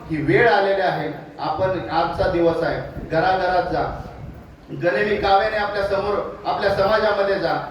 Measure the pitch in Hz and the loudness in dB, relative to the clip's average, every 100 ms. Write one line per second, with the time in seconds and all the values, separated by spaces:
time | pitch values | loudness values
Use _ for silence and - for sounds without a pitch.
0 | - 151 139 202 233 202 196 196 175 156 | -6 -4 2 4 6 4 2 2 0 -2
1 | 147 - - - 151 - 185 170 - 165 | -4 -8 -14 -8 -4 -2 -2 -2 -2 -2
2 | 165 - 190 170 165 160 160 - - - | -2 0 0 2 2 2 -2 -2 -6 -10
3 | - 160 185 185 180 180 156 151 135 - | -2 0 2 2 2 0 0 -2 -2 -6
4 | - - - - - - - 143 175 208 | -12 -14 -14 -16 -20 -20 -14 -2 0 2
5 | 208 185 196 196 214 214 202 202 196 196 | 0 0 4 4 4 0 -2 -2 0 0
6 | 202 175 - - 175 185 202 196 196 214 | 0 -2 -4 -6 -4 -2 0 2 2 2
7 | 208 202 196 190 160 143 - | 2 2 0 0 0 -2 -6